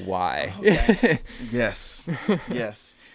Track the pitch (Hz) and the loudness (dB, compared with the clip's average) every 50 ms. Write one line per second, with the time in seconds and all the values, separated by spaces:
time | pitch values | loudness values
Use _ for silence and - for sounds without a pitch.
0 | 90 92 95 90 90 80 64 73 67 67 - - - 208 190 156 - - 208 - | -4 -2 -2 0 0 0 0 0 -2 -4 -4 2 4 6 6 6 6 4 4 4
1 | - 208 160 - - - - - 127 117 104 120 117 104 - - - - - - | 4 4 2 2 -2 -8 -12 -12 -8 -4 -2 0 0 0 0 -2 -4 -4 -6 -6
2 | - - 160 127 - - - 139 - - 123 123 117 107 101 - - - - - | -6 -6 -6 -4 -2 0 -2 -2 -2 -4 -4 -4 -4 -4 -8 -10 -16 -18 -20 -20
3 | - - - | -20 -20 -20